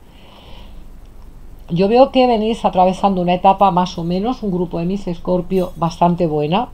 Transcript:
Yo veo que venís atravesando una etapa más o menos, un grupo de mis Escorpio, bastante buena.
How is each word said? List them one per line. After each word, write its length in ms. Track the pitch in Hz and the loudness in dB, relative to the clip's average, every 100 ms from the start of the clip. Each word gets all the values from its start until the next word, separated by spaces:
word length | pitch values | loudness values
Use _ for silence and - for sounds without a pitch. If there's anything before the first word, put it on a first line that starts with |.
| - - - - - - - - - - - - - - - - - | -20 -20 -20 -20 -20 -20 -18 -18 -18 -20 -20 -20 -20 -20 -20 -18 -8
Yo 180 | 170 196 | -2 2
veo 220 | 240 269 | 4 4
que 160 | - 254 | 4 2
venís 360 | 226 214 226 208 | 2 0 0 0
atravesando 560 | 180 185 185 202 185 | 2 2 2 0 0
una 120 | 175 | 0
etapa 360 | 180 190 190 196 | 2 4 4 4
más 260 | 175 180 - | 2 -2 -4
o 80 | |
menos, 380 | 165 180 214 254 | -4 -2 -2 -4
un 80 | 214 | -4
grupo 280 | 180 175 170 | -4 -4 -4
de 40 | |
mis 220 | 170 196 190 | -4 -4 -6
Escorpio, 680 | 170 - 180 175 190 175 - | -6 -2 -2 0 -2 -2 -4
bastante 500 | 165 - 175 175 170 | -4 0 0 2 0
buena. 420 | 151 151 185 247 | 0 0 -2 -2